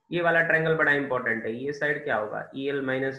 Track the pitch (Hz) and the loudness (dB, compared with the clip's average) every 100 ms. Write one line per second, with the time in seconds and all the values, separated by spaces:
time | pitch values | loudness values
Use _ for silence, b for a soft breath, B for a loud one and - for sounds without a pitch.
0 | _ 175 170 165 156 160 160 156 147 143 | _ 0 2 4 4 2 2 2 4 2
1 | 131 123 117 110 110 117 139 143 147 147 | 2 0 0 -2 -2 -4 -6 -4 -2 -2
2 | 143 110 107 110 - 131 139 139 131 131 | -2 -2 -2 -6 -8 -6 -4 -2 -2 -2
3 | 135 | -2